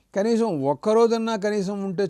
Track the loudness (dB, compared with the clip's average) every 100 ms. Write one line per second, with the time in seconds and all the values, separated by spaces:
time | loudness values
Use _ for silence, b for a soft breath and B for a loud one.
0 | _ -2 0 2 0 0 -2 0 2 4
1 | 4 2 -2 -4 -2 -2 -4 -4 -6 -4